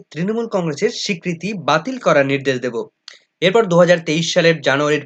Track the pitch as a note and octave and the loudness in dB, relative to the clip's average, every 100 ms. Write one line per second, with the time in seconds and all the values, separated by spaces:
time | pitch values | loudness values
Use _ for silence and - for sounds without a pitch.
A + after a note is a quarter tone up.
0 | - D3+ F#3 A3 A#3 G#3 E3 C#3 A3 A#3 | -8 -8 -4 -4 -4 -4 -4 -2 -4 -4
1 | - E3 F3+ E3 F#3+ G#3 C#3+ D#3 D#3+ B3+ | -6 -6 -4 -6 -6 -6 0 0 0 -4
2 | F#3 D3+ C3+ C#3 C3+ B2+ B2 A2+ G#2+ _ | 2 2 2 0 -2 -2 -2 -6 -10 _
3 | - - _ - F3 A#3 G#3+ E3+ F3 F3 | -20 -20 _ -2 0 2 2 4 6 4
4 | E3 D#3+ E3 - E3 D#3+ - C3+ D3 D3+ | 2 -2 0 2 2 2 0 0 0 -2